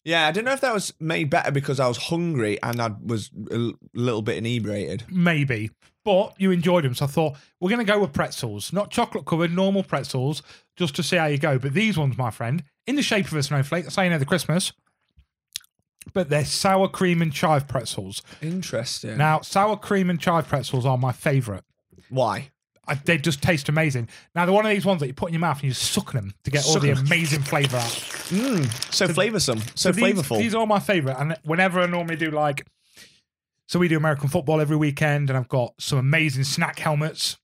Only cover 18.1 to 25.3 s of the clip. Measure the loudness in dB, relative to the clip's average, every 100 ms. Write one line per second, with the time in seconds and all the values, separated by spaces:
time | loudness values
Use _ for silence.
18.1 | -12 -14 -12 -8 -6 -4 -6 -4 -8 -6
19.1 | 0 2 2 0 0 0 0 -2 0 0
20.1 | 0 2 0 0 -2 0 0 0 2 0
21.1 | -2 0 0 0 -6 -12 _ _ _ _
22.1 | 0 2 0 -6 _ _ _ -6 -4 0
23.1 | 0 0 0 2 0 0 0 2 0 -4
24.1 | -10 -8 -2 2 4 4 2 2 0 -2
25.1 | -4 -4